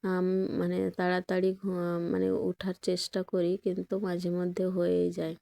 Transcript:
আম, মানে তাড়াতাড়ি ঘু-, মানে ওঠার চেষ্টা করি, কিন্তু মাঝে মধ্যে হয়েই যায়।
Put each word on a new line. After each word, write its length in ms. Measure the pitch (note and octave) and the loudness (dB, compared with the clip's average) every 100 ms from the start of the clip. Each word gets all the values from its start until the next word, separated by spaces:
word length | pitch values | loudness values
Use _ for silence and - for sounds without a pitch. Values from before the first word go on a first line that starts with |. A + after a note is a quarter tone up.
আম, 220 | G3 F#3 F#3 F#3 F#3+ - | 0 2 2 2 0 0
মানে 220 | F3 F3+ F#3+ | 0 0 0
তাড়াতাড়ি 560 | F3+ F3+ F3+ F3+ F#3 F#3 | 0 0 0 0 0 2
ঘু-, 220 | F#3+ F#3+ F3+ F3 E3+ E3+ | 0 -2 -2 0 0 0
মানে 180 | F#3 F#3+ F#3+ | 0 2 2
ওঠার 320 | F3+ F3+ F#3 F3+ | 0 -2 -4 -4
চেষ্টা 360 | - F3+ - F#3+ F#3 | -2 -2 -2 -4 -2
করি, 240 | F#3 F3 F#3 | 0 2 0
কিন্তু 320 | G3+ F#3 F#3 G3 | -2 -4 -2 -2
মাঝে 280 | G3+ F3 F3+ | -2 -2 0
মধ্যে 340 | F3 F3+ F3+ F#3 | 0 0 0 0
হয়েই 400 | F#3 F3 F3+ F3 | 2 2 4 2
যায়। 240 | F3 E3 E3+ | 0 -6 -6